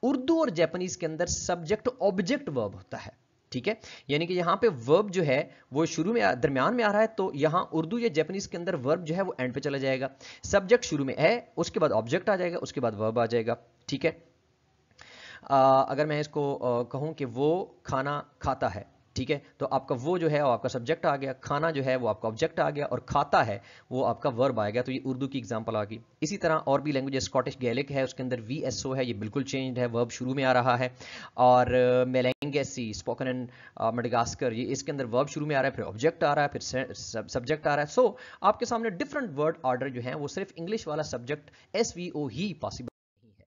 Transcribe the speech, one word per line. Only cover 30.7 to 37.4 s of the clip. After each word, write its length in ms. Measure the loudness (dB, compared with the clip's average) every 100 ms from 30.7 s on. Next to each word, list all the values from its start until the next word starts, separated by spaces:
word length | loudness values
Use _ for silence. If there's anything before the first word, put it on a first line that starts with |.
| 2
है। 180 | 0 -6 -16 -16 -12 4
और, 380 | 8 8 6
अ, 300 | 4 6 4
मेलेंगेसी, 880 | 4 2 2 0 -2 -2 -2 -6 -8
spoken 340 | -6 -6 -4 -4
in, 200 | -4 -6 -12 -20 -4
अ, 100 | -2
मेडागास्कर, 600 | 0 0 2 0 0 -2
ये 120 | -2
इसके 280 | -4 -4 -4
अंदर 120 | -6
वर्ब 240 | 0 0 0
शुरू 180 | -2 -2
में 100 | 0
आ 40 |
रहा 100 | 0
है, 60 | -2
फिर 80 |
ऑब्जेक्ट 400 | -8 0 0 2
आ 100 | 2
रहा 100 | 2
है, 40 | 0
फिर 120 | -2
से-, 320 | -4 -4 -4
सब-, 360 | -8 -8 -8 -4
सब्जेक्ट 380 | -6